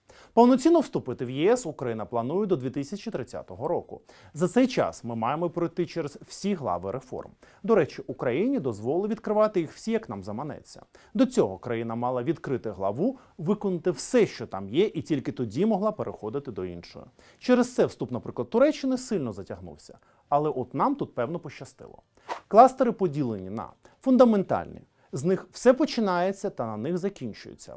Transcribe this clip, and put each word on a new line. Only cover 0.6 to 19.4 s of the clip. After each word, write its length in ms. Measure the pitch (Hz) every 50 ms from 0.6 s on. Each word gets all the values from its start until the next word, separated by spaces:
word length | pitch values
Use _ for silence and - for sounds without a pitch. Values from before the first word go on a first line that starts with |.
| 262 330 349 330
вступити 440 | 247 - - 147 - 127 120 - 131
в 60 | 120
Є 220 | 131 139 160 208
С 140 | 247 247 -
Україна 380 | 160 143 - 127 120 113 110 104
планує 420 | - 120 117 113 127 165 196 220
до 100 | 180 180
дві 140 | 135 123 131
тисячі 400 | - 147 139 - 208 196 - 226
тридцятого 580 | 190 151 113 - - - - - 92 92 131 165
року. 320 | 170 113 - - - - - - - - - - -
За 140 | 143 180 175
цей 180 | - 247 269
час 380 | 247 - 165 113 82 - - -
ми 120 | 117 117
маємо 340 | 113 110 123 147 160 175 170
пройти 360 | - 175 170 165 - - 170
через 320 | - - 165 156 143 - - -
всі 280 | - - - - 202 202
глави 360 | 160 131 98 87 87 90 98
реформ. 400 | 98 139 - - - 80 - - - _ - - - _
До 120 | - 190 226
речі, 280 | 190 147 - - - -
Україні 540 | - 127 - 151 127 117 151 214 262 285 233
дозволили 480 | 135 131 104 101 107 123 151 180 208 208
відкривати 520 | 220 - - 208 214 214 214 214 214 185
їх 120 | 160 139
всі, 200 | - - - 220
як 160 | 226 214 220 -
нам 140 | 107 98
заманеться. 600 | 92 107 104 117 147 147 110 - - - - - - - - - - _ -
До 120 | 214 262
цього 320 | - - 220 135 98 92 -
країна 360 | - 117 117 113 117 117 113
мала 280 | 117 123 123 127 123
відкрити 480 | 120 156 156 - - 160 131 113 - 113
главу, 480 | 98 92 95 98 104 127 190 269 262 - - - _ -
виконати 520 | 151 175 196 208 - 196 180 165 - 180
все, 360 | 175 - - - - 247 196
що 200 | - - - 117
там 220 | - - 95 98 98
є, 220 | 113 160 208 214 -
і 80 | 156
тільки 300 | - - 160 131 107 143
тоді 340 | - - 123 107 98 143 202
могла 260 | 226 214 180 208 214
переходити 600 | 214 - 117 101 95 - - 107 117 143 139 131
до 120 | 98 92 92
іншої. 400 | 90 87 87 85 - - - - - _ _ - - - _
Через 360 | - 247 247 240 240 247 -
це 120 | - 175
вступ, 240 | 123 - - 139 101
наприклад, 400 | 123 110 - - - - 123 -
Туреччини 480 | - 240 277 311 294 - - 262 262 247
сильно 340 | - - 226 170 135 113
затягнувся. 680 | 98 101